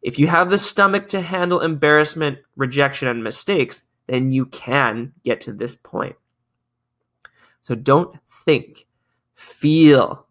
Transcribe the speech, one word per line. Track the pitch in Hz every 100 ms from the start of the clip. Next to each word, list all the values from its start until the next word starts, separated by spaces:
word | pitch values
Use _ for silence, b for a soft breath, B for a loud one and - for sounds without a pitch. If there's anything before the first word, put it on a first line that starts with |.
If | - 120
you | 151
have | 170 180
the | 202
stomach | - - 196 196 202
to | 196
handle | 170 185 175 175
embarrassment, | 165 151 147 151 151 160 151 135 _ -
rejection, | 135 135 139 135 131
and | 117
mistakes, | 110 - - 196 123 - _ _ -
then | 127 131
you | 131 131
can | - - 135 127 110 127 _
get | - 110
to | -
this | 101 120 -
point. | _ - - - _ _ _ _ _ _ _ _ _ _ b b b b
So | _
don't | 117 135 143 175 - _ _
think, | - 151 - - _ _ _ _ _ _
feel. | - - 147 156 156 139 104 - _